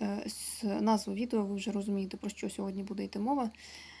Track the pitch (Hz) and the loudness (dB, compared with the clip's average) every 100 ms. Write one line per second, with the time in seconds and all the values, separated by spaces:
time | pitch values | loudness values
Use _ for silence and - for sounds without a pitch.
0 | 208 202 - - - - 214 208 214 214 | -2 0 -2 -4 -4 -2 0 4 6 6
1 | 202 196 240 226 196 202 190 202 202 202 | 4 -2 0 2 2 0 0 0 2 0
2 | 190 202 208 - 208 - 196 196 196 202 | 0 -2 -4 -4 -4 -2 -2 -2 -4 -4
3 | 196 202 220 285 233 - - - - - | -4 0 2 2 2 -2 -14 -16 -16 -18